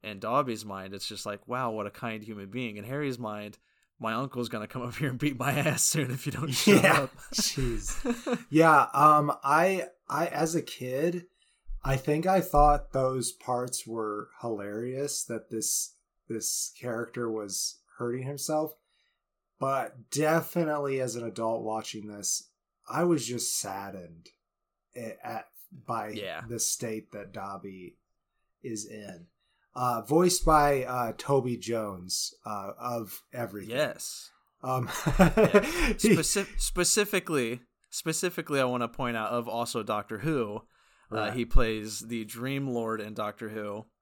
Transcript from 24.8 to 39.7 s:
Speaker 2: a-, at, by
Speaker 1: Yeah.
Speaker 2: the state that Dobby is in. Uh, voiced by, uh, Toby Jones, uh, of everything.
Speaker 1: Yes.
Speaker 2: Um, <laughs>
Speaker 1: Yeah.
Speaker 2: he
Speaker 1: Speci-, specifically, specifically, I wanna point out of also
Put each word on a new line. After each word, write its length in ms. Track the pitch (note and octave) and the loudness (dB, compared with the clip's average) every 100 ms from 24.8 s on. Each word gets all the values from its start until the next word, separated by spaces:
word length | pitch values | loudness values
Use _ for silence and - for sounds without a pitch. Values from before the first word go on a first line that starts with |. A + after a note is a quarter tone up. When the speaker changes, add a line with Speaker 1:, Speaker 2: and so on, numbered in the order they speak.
| _ G#2 | _ -12
Speaker 2:
a-, 200 | A2 - A2+ | -12 -10 -10
at, 200 | A2+ - - - - - | -10 -10 -20 -20 -20 -6
by 240 | A#2 G#2+ | -6 -4
Speaker 1:
Yeah. 320 | A2 F#2+ D#2+ A2+ | -8 -8 -8 -8
Speaker 2:
the 120 | A#2 | -4
state 520 | - - A#2+ A2 - | -2 -2 -4 -6 -8
that 220 | G#2 G2 | -14 -12
Dobby 640 | G2+ G2 G2 G2 F#2 F2+ _ _ _ _ _ _ _ | -10 -10 -10 -12 -14 -16 _ _ _ _ _ _ _
is 220 | C3 A2 G#2+ | -10 -10 -10
in. 420 | G#2+ G2+ F2 E2+ _ _ _ _ B2 | -14 -14 -18 -20 _ _ _ _ -2
Uh, 260 | B2 A#2 | -2 -2
voiced 420 | A2 D3+ F3+ - - | 2 4 6 4 6
by, 380 | D#3 D3 C#3 | 6 6 4
uh, 300 | B2 B2+ A#2 G#2+ | 0 -2 -4 -4
Toby 380 | - C#3 B2 A#2+ | 2 2 2 -4
Jones, 760 | A2 A2+ G#2 F#2 F#2 - - - - | -2 -2 -2 -8 -6 -6 -6 -8 -10
uh, 260 | G#2 G2 G#2+ | -8 -8 -8
of 420 | A#2+ A#2+ G2+ - _ | -6 -6 -6 -12 _
everything. 420 | B2+ A#2 G2+ G2 B2 | -8 -8 -8 -6 -2
Speaker 1:
Yes. 560 | C#3+ - - - - _ _ _ | -2 -4 -12 -12 -16 _ _ _
Speaker 2:
Um, 260 | C3 B2+ A#2+ - | -4 -2 -2 -2
<laughs> 80 | - - | 0 6
Speaker 1:
Yeah. 420 | F3+ - G#3+ G#3 G3+ F4 D4 G#3 | 6 8 6 6 4 0 0 2
Speaker 2:
he 160 | - F3+ | 4 4
Speaker 1:
Speci-, 440 | - G3+ G3 - | 4 -2 -2 -2
specifically, 1000 | - F#3 F3 - G3+ G3 F3+ D3+ A#2 B2 _ _ _ | -2 0 2 2 2 -2 0 0 0 -4 _ _ _
specifically, 720 | - E3 D#3 F#3 E3+ D#3 C#3+ | -8 -4 -2 -2 -4 -2 2
I 60 | B2+ | 2
wanna 220 | B2 A#2 | 0 -2
point 300 | - B2 A#2 | -4 -4 -2
out 140 | G#2+ | -2
of 160 | A#2+ A#2 | -2 -2
also 360 | A2+ A#2 | -4 -2